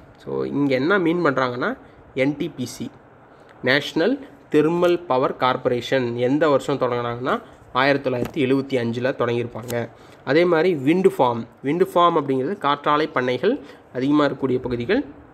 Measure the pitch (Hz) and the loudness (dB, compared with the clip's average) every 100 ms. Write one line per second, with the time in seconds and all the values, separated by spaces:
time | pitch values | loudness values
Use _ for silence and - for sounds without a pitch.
0 | - - - 135 131 135 143 131 143 202 | -20 -18 -8 -4 -2 -2 0 0 2 2
1 | 165 175 165 135 131 123 165 262 - - | 2 2 0 0 -2 -2 -4 -6 -12 -20
2 | - - 135 147 160 143 123 - 117 - | -10 -2 -2 -2 -6 -8 -10 -10 -14 -14
3 | - - - - - - 123 139 139 - | -20 -20 -20 -20 -20 -6 0 2 0 0
4 | 180 277 - - - 151 151 170 175 175 | 0 0 -6 -20 0 2 2 2 2 0
5 | - 131 143 175 131 127 131 123 - 135 | 0 0 0 0 0 0 0 -2 0 0
6 | 120 120 123 143 160 135 135 139 127 120 | 0 0 0 2 4 2 0 -2 0 -2
7 | 120 120 127 220 - - - 123 139 139 | -4 -4 -4 -4 -6 -20 -6 0 2 2
8 | 135 123 117 - 127 135 135 127 117 117 | 0 -4 -4 -2 0 0 0 -2 -2 -2
9 | 123 - 120 120 117 117 120 120 117 - | -2 -2 -2 -2 -4 -8 -8 -6 -6 -10
10 | - - - 143 175 165 170 160 131 175 | -20 -10 0 2 4 4 2 0 2 4
11 | 180 - 127 117 113 - 131 165 185 180 | 4 4 2 0 -6 -8 -2 0 0 4
12 | 175 170 139 131 131 202 143 143 - 151 | 4 2 0 -2 -2 -2 -2 -2 0 0
13 | 156 143 127 127 190 294 - - - 127 | 0 -2 -2 0 0 -2 -6 -20 -14 -4
14 | 131 147 143 135 131 123 123 120 120 226 | 0 2 2 0 -2 -2 -2 -4 -2 -2
15 | 294 - - | -2 -10 -20